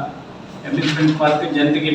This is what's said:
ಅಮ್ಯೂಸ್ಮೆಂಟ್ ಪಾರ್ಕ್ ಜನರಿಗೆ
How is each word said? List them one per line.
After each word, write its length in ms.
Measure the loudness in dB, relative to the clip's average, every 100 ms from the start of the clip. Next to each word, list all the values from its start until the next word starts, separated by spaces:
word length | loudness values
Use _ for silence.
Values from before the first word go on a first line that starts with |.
| -2 -10 -16 -18 -16 -14 -4
ಅಮ್ಯೂಸ್ಮೆಂಟ್ 500 | -2 0 2 2 4
ಪಾರ್ಕ್ 340 | 2 2 0
ಜನರಿಗೆ 380 | 2 2 2 2